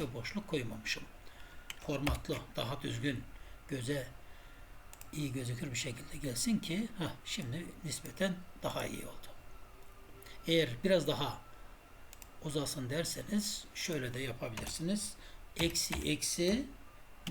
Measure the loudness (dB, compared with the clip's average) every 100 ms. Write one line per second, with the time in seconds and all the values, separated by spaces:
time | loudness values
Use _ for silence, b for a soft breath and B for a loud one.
0 | 0 -2 -2 -4 0 0 0 -2 -2 -2
1 | -2 -10 B B B B B -6 0 2
2 | 4 2 2 -2 -2 -2 0 0 -2 0
3 | 2 0 -4 B B B -4 -2 2 0
4 | -2 -8 B B B B B -14 -14 -12
5 | -6 -2 0 0 0 -2 -2 0 -2 -4
6 | -6 -2 -2 2 4 4 4 2 2 0
7 | -2 -2 -4 -2 0 -2 -4 -6 -4 -4
8 | -4 0 2 2 -6 -4 -2 0 -2 -4
9 | -6 -8 -8 -10 -10 -10 -10 -12 -12 -12
10 | -14 -12 B B 6 8 8 4 8 8
11 | 8 4 2 0 -8 -12 -14 -14 -16 -16
12 | -14 -14 -14 -8 0 0 2 0 0 0
13 | 0 -2 2 4 4 -2 -4 -2 2 2
14 | 2 0 0 0 -2 -2 -4 0 2 2
15 | 0 -4 B B -6 2 4 4 2 2
16 | 2 4 2 6 6 6 2 -8 -12 -14
17 | -14 -8 -4